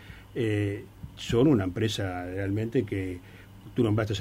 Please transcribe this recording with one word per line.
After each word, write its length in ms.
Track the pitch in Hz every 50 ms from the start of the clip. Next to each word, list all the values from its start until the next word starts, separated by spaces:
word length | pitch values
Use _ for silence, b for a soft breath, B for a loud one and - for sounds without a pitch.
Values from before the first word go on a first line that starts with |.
| B B B B B B -
eh, 500 | - 120 110 107 104 104 101 101 110 - - - - - - -
son 320 | - - - - 117 131 160
una 160 | 147 107 95
empresa 600 | 92 90 113 110 110 104 - 101 95 90 90 90
realmente 600 | 90 92 95 98 98 98 104 110 117 117 139 120
que, 340 | 101 104 98 92 92 92 90 B B B B B B B - - - -
tú 100 | - 120
nombraste 300 | 113 107 110 110 104 107 98